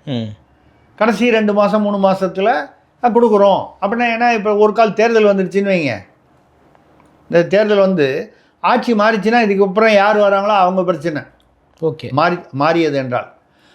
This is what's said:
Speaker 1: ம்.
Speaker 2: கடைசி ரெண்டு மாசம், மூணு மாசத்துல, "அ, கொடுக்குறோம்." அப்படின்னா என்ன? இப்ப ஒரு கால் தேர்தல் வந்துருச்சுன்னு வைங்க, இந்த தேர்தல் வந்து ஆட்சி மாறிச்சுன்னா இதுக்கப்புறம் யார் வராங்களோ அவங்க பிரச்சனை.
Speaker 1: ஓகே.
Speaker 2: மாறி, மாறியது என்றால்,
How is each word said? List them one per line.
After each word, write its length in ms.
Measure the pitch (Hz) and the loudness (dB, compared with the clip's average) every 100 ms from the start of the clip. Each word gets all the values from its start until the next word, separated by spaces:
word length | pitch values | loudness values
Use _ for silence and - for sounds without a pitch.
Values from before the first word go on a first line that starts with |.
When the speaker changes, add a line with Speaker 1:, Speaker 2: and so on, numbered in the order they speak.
| - | -10
Speaker 1:
ம். 180 | 120 110 107 _ _ _ _ _ - | -8 -8 -12 _ _ _ _ _ -4
Speaker 2:
கடைசி 340 | 220 196 240 | -2 0 0
ரெண்டு 240 | 226 208 | 0 0
மாசம், 280 | 202 202 214 | 0 0 0
மூணு 300 | 208 202 196 | -2 0 0
மாசத்துல, 360 | 190 190 185 202 294 285 _ _ _ | 0 -4 -2 -2 -2 -6 _ _ _
"அ, 60 | 247 | 0
கொடுக்குறோம்." 580 | 226 233 208 202 185 - - | 2 2 4 4 2 -4 -8
அப்படின்னா 300 | 202 233 240 | -6 -2 -4
என்ன? 220 | 226 240 | 0 0
இப்ப 220 | 226 208 208 | 0 -2 2
ஒரு 180 | 214 | 2
கால் 200 | 214 220 | 2 0
தேர்தல் 320 | 196 226 226 208 | 2 0 2 2
வந்துருச்சுன்னு 440 | 196 185 190 196 | 2 -2 -2 -2
வைங்க, 220 | 185 143 101 - _ _ _ _ _ _ _ _ _ _ _ - | -2 -2 -8 -12 _ _ _ _ _ _ _ _ _ _ _ -2
இந்த 140 | 165 160 | 0 2
தேர்தல் 300 | 190 214 202 | 0 2 2
வந்து 560 | 190 185 135 143 214 _ _ _ | 2 0 -2 -4 -10 _ _ _
ஆட்சி 340 | 180 240 - | -2 0 0
மாறிச்சுன்னா 480 | 214 214 220 202 240 | 0 0 0 0 0
இதுக்கப்புறம் 520 | 214 196 196 190 220 | 0 0 0 2 2
யார் 240 | 202 202 208 | 4 2 2
வராங்களோ 400 | 202 196 202 208 | 2 2 0 2
அவங்க 260 | 185 190 | 2 0
பிரச்சனை. 380 | 175 165 165 147 - _ _ _ _ _ | -2 -4 -6 -8 -10 _ _ _ _ _
Speaker 1:
ஓகே. 300 | 160 120 117 | -6 -6 -4
Speaker 2:
மாறி, 260 | 131 170 175 - | 0 0 -2 -8
மாறியது 460 | 135 147 165 156 139 | -2 0 0 0 -2
என்றால், 360 | 127 123 - _ _ _ _ | -4 -6 -8 _ _ _ _